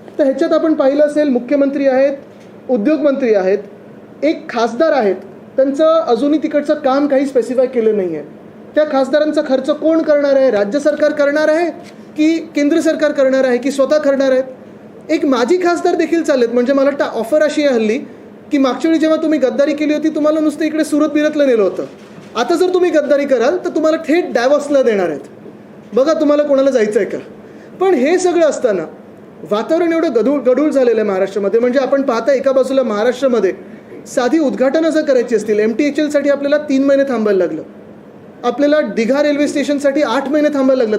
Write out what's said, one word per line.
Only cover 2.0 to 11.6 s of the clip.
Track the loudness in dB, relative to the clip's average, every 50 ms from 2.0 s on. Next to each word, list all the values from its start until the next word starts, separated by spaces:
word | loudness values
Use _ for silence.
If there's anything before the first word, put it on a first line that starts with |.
| 2 0 0 -4 -12 -18 -20 -20 -20 -20 -20 -12 -6 -4
उद्योगमंत्री | -2 0 0 0 0 2 0 0 0 0 0 0 2
आहेत, | 2 2 0 0 -2 -4 -8 -18 -20 -20 -20 -20 -20 -20 -20 -8 -4
एक | -2 -2 -2 -2 -6 -8
खासदार | -4 -2 -2 -2 0 0 0 2
आहेत, | 2 2 0 0 -2 -4 -8 -16 -20 -20 -20 -6 -2
त्यांचं | 0 0 0 2 2 2
अजूनही | 2 2 2 2 0 0 0 2 0 0 0
तिकडचं | -2 -2 -2 -2 0 0 -2
काम | -2 0 0 0 0 0
काही | 2 0 0 0
स्पेसिफाय | 0 0 -2 -2 0 0 0 0
केलं | 0 0 0 0 2 2
नाही | 0 -2 -4 -4
आहे. | -8 -10 -12 -18 -20 -20 -20 -20 -20 -16 -6 -2
त्या | -2 0 0
खासदारांचा | 0 0 0 2 0 0 0 0 0 -2 0 0
खर्च | -2 -2 0 -2
कोण | -2 0 0 2 2 2
करणार | 2 2 2 2 2 2 2
आहे? | 2 2 2
राज्य | 2 0 0 -2 -2 -2
सरकार | 0 0 0 0 0 0
करणार | 0 0 0 0 0 0 0 2
आहे | 2 0